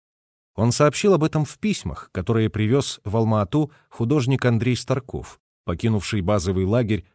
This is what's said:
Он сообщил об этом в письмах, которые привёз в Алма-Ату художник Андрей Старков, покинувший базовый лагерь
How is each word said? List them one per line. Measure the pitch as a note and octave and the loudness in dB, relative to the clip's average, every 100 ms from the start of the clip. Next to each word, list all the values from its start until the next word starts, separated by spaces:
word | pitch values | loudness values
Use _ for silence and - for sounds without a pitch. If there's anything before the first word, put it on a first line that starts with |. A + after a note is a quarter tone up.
| _ _ _ _ _ - | _ _ _ _ _ -2
Он | A#2 | 0
сообщил | - D3 - G#3 | 4 2 4 2
об | F3 | 4
этом | D#3 D#3 C#3+ | 2 -2 -4
в | - | -4
письмах, | G#3+ F#3+ F2 E2 - | -4 -4 -6 -10 -10
которые | G2 F2+ A2+ A2 | -8 -2 0 0
привёз | G2 G#2+ C3+ - - - | 0 0 0 0 -6 -4
в | A2 | 0
Алма-Ату | A2 A2 G2+ D3 D3+ - _ | 2 2 0 0 -2 -6 _
художник | - A#2 D3 B2+ C3+ | -4 0 2 2 2
Андрей | B2+ A#2 A2+ A#2+ | 2 2 0 -2
Старков, | - C3 - C2+ - - _ _ | -2 -4 -4 -12 -12 -18 _ _
покинувший | - E2+ A2+ G#2+ - G#2+ | -8 -2 0 0 0 -2
базовый | F2 G#2 F2 F#2 F#2+ | 0 0 0 0 2
лагерь | A#2 G#2+ G#2 - | 2 2 -2 -4